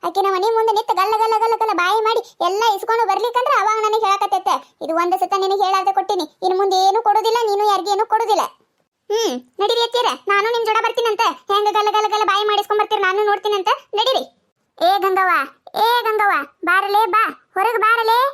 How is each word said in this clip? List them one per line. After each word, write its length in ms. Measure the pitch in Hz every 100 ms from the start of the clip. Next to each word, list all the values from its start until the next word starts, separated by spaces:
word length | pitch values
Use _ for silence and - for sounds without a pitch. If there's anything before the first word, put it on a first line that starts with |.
| 349
ಆಕಿ 140 | 349
ನಮ್ಮ 120 | 392 381
ಮನೆ 120 | 415 453
ಮುಂದೆ 160 | 453 415
ನಿಂತು 180 | 453 440
ಗಲ್ಲ 140 | 392 440
ಗಲ್ಲ 120 | 453 440
ಗಲ್ಲ 140 | 453 440
ಗಲ್ಲ 140 | 440 370
ಬಾಯಿ 200 | 349 415 440
ಮಾಡಿ 140 | 480 - _ 349
ಎಲ್ಲ 160 | 392 453 392
ಇಸ್ಕೊಂಡು 280 | 427 453 392
ಬರ್ಲಿಕ್ಕಂದ್ರೆ 440 | 392 453 480 508 523
ಅವಾಗ 180 | 403 440
ನನಗೆ 220 | 427 427 427
ಹೇಳಕತ್ತೈತೆ. 480 | 392 392 392 381 277 - _
ಇದು 80 | 277 330
ಒಂದೇ 160 | 349 370
ಸತ 120 | 359 381
ನಿನಗೆ 200 | 381 392 381
ಹೇಳಾರ್ದೆ 260 | 381 381 392
ಕೊಟ್ಟಿನಿ, 280 | 381 403 311 _
ಇನ್ನು 120 | - 370
ಮುಂದೆ 160 | 392 370 381
ಏನು 140 | 403 453
ಕೊಡೋದಿಲ್ಲ, 320 | 415 440 453 466
ನೀನು 160 | 403 415
ಯಾರಿಗೂ 200 | 392 370
ಏನು 120 | 392 440
ಕೊಡೋದಿಲ್ಲ. 320 | 440 453 403 240 - _ _ _ _ _
ಹ್ಮ್, 240 | 415 440 254 - -
ನಡೀರಿ 220 | 403 466 466
ಅತ್ತಿಯರ, 240 | 480 480 262 -
ನಾನು 160 | 403 427
ನಿಮ್ 120 | 480 440
ಜೋಡ 100 | 440 440
ಬರ್ತೀನಂತೆ. 420 | 453 466 415 453 311 _
ಹೆಂಗ 180 | 403 415 415
ಗಲ್ಲ 120 | 415 427
ಗಲ್ಲ 120 | 427
ಗಲ್ಲ 140 | 415 427
ಬಾಯಿ 120 | 392 415
ಮಾಡಿಸ್ಕೊಂಡ್ 320 | 415 415 415
ಬರ್ತೀರಿ 200 | 415 427 381
ನಾನು 200 | 381 415
ನೋಡ್ತೀನಂತೆ, 440 | 415 415 415 370 554 - -
ನಡೀರಿ. 260 | 466 523 254 _ _ _ _ -
ಏ 120 | 339 392
ಗಂಗವ್ವ, 280 | 370 381 370 330 277 - - -
ಏ 40 | 453 480 440
ಗಂಗವ್ವ, 280 | 427 403 330 285 _ 339
ಬಾರಲೇ 340 | 370 392 403 440
ಬಾ, 100 | 427 415 277 _
ಹೊರಗ್ 260 | - 415 453 440
ಬಾರಲೇ. 320 | 466 453 466 539